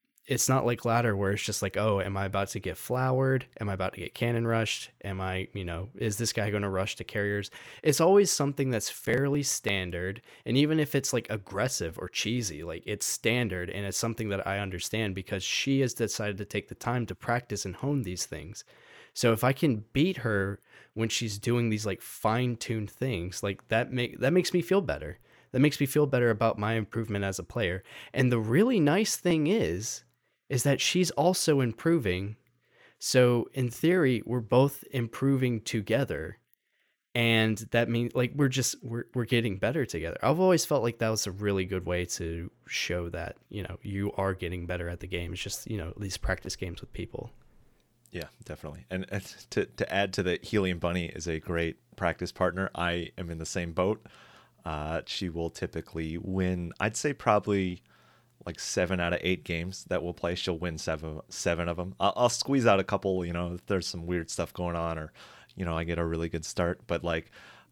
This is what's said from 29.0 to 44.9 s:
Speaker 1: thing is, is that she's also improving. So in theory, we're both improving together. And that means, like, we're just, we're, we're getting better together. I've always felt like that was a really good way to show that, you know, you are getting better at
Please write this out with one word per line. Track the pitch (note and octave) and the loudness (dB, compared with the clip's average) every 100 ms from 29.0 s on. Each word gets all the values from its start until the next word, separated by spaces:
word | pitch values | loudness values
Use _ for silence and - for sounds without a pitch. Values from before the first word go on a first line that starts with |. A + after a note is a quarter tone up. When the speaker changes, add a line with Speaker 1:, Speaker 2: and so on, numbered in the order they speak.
| A3 - | 2 0
Speaker 1:
thing | F3 D#3+ D3+ | 2 2 4
is, | A3 F#2 F2+ A2+ - - _ _ _ - | 2 2 -2 -4 -8 -12 _ _ _ -4
is | B2+ | 0
that | C#3+ C3+ | 2 2
she's | - F3+ E3 | 2 2 2
also | - E3 F#3 - C#3+ | 4 4 4 4 4
improving. | B2 A2 E3 E3+ G#2+ F2+ G2 A2 _ _ _ _ - - | 4 0 2 2 4 0 -2 -8 _ _ _ _ -20 -10
So | - C3 B2 A#2+ - | 2 6 8 6 2
in | C3+ B2 | -2 -2
theory, | - D#3+ F#3 C#3 A#2+ - | 2 4 6 4 2 0
we're | A#2+ | -4
both | A2 A#2+ C#3 - - | 4 6 6 2 -6
improving | C3 A#2 - C#3 C3+ B2+ A#2 | -4 -2 0 2 4 4 0
together. | - A2+ G2 A2+ C#3 D2 D#2+ - _ _ _ _ _ _ _ | -2 -2 2 2 2 -4 -6 -12 _ _ _ _ _ _ _
And | A#2+ A#2 A2+ A2 G#2 A2 | 0 4 6 4 2 0
that | A#2 A#2 | 2 2
means, | A#2 A#2+ - | 0 0 0
like, | B2 C#3 | 0 2
we're | C#3 | 0
just, | C3+ B2 - | 2 -2 -2
we're, | A#2 A#2 - | -8 -8 -6
we're | B2+ A2+ | -4 0
getting | A#2+ A#2 F#2+ | 2 2 0
better | G#2 D#3 B2 | 0 0 -2
together. | E2 D#2+ - | -4 -6 0
I've | A#2+ D#3 | 2 4
always | F#3 E3+ - | 6 6 4
felt | C#3+ | 0
like | A#2 - | 0 0
that | A2+ | 0
was | A2 G2+ | 0 -2
a | |
really | F#2 G#2 G2 F#2 | -2 0 2 0
good | F#2 F2+ | -2 0
way | F2+ F2+ | -2 -2
to | - E2+ E2 E2+ _ - | -4 -4 -6 -8 _ -8
show | - - F2 E2+ | -4 -2 -2 -2
that, | E2+ E2 - - | -6 -8 -10 -12
you | G2+ | -10
know, | F2+ F2 | -8 -10
you | - G2 G2+ | -6 -2 -2
are | - G2 | 0 -2
getting | F#2 E2+ F2+ E2+ | -2 -4 -6 -4
better | F2+ | -4
at | E2+ | -4